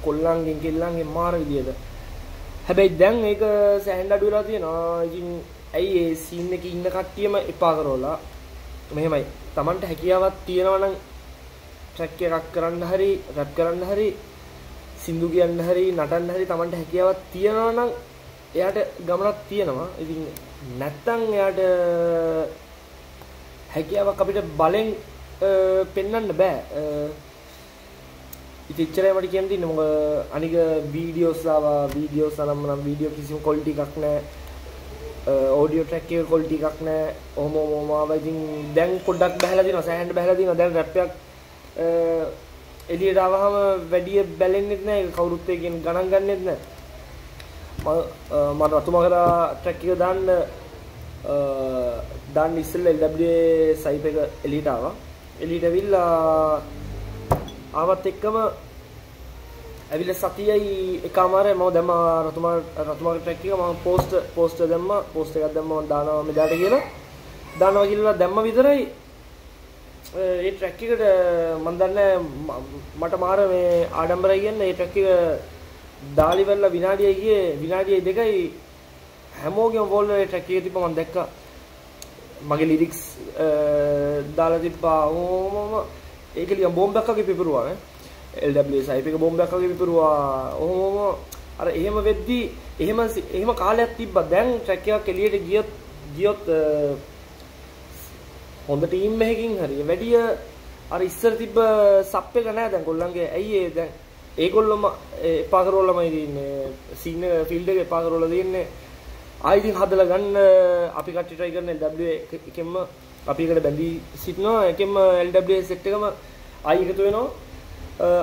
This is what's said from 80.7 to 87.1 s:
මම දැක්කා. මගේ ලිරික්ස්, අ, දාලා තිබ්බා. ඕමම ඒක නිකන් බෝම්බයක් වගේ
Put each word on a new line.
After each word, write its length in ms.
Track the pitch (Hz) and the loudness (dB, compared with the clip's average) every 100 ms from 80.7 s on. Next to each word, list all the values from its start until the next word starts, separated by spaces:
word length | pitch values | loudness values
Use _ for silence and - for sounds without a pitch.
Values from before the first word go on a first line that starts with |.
| 185 | -2
මම 160 | 170 | -2
දැක්කා. 340 | 160 165 180 165 - - - - - - - - - - - 147 | -2 -4 -4 -6 -8 -20 -20 -20 -20 -20 -20 -20 -20 -20 -12 -4
මගේ 160 | 147 | 0
ලිරික්ස්, 360 | 160 156 165 - - - - - | 2 2 2 -4 -12 -14 -10 -2
අ, 80 | 156 151 147 147 147 143 143 147 147 156 | 0 2 2 2 2 0 0 -2 -4 0
දාලා 220 | 165 165 | 2 2
තිබ්බා. 480 | 170 - 165 160 151 | -2 -2 2 2 2
ඕමම 800 | 165 180 185 190 208 208 214 - - - - - - | 0 -2 -2 -2 -4 -4 -4 -6 -10 -20 -20 -12 -6
ඒක 140 | 180 | -2
නිකන් 240 | 196 180 | 2 2
බෝම්බයක් 320 | 170 202 214 | 4 2 2
වගේ 160 | 226 | 2